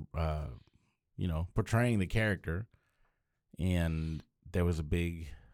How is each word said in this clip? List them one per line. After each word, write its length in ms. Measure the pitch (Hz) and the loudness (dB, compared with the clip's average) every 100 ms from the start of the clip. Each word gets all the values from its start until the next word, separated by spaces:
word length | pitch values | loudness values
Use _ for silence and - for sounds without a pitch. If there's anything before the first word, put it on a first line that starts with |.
| 76 82 | -8 -2
uh, 280 | 80 78 73 - - _ _ _ _ - | 0 0 -4 -10 -18 _ _ _ _ -4
you 100 | 92 | -2
know, 220 | 80 87 | -2 -2
portraying 460 | - 101 113 123 110 | -2 2 2 4 2
the 80 | 87 | 2
character. 600 | 113 110 90 - 85 113 _ _ _ _ _ _ _ _ - | 2 2 0 -2 -6 -6 _ _ _ _ _ _ _ _ -2
And 640 | 90 87 82 80 80 78 - _ - | 2 2 2 0 -2 -4 -10 _ -6
there 100 | 90 | 0
was 160 | 87 82 | 2 2
a 40 | |
big 440 | 76 87 85 85 80 - - | 0 0 0 -4 -10 -14 -18